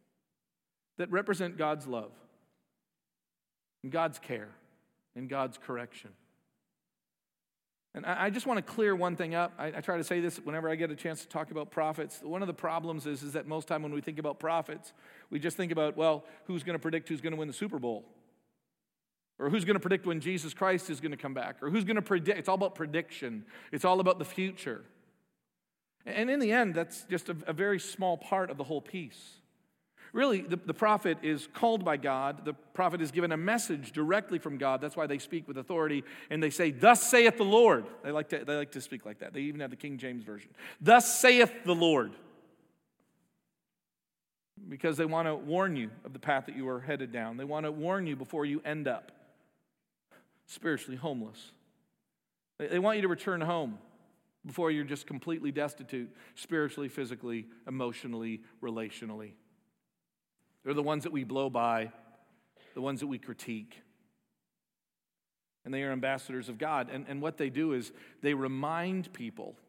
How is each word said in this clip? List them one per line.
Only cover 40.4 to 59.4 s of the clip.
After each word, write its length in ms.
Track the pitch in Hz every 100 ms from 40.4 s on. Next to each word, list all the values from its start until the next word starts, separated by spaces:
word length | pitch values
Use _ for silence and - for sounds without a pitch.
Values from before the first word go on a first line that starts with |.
| - - - -
"Thus 380 | 156 240 233 -
saith 460 | 254 247 - -
the 100 | 175
Lord." 380 | 170 165 143 107 - - - - _ _ _ _ _ _ _ _ _ _ _ _ _ _ _ _ _ _ _ _ - 196
Because 280 | 135 165 151
they 80 |
want 220 | 156 160 160
to 80 |
warn 400 | 156 143 175 190
you 160 | 143 110 117
of 80 | 143
the 80 | 131
path 260 | - 135 143
that 80 |
you 140 | 135 131
are 100 | 123
headed 320 | 131 139 127
down. 260 | 117 113 120
They 60 |
want 240 | 139 151 151
to 60 |
warn 340 | 156 165 190 170
you 80 |
before 320 | 135 127 156 147
you 160 | 151
end 220 | 151 156 139
up 240 | 113 - - - _ _ _ _ _ _ _ _ - _ _ -
spiritually 500 | - 165 143 - 127
homeless. 540 | 156 127 107 - - - _ _ _ _ _ _ _ _ _ -
They, 80 | 147
they 100 | 175
want 200 | 208 214
you 40 |
to 60 | 190
return 320 | 170 196 175
home 380 | 160 170 131 104 - - _ _ _ _ 147
before 240 | 156 160
you're 140 | 151
just 240 | 143 143 -
completely 420 | 139 165 165 143
destitute, 640 | 143 147 - 127 131 117 - - -
spiritually, 520 | - 160 147 143 135
physically, 580 | 143 120 123 123 117 107 - -
emotionally, 760 | 131 123 113 127 113 113 110 - -
relationally. 720 | 120 113 110 - 113 107 107 -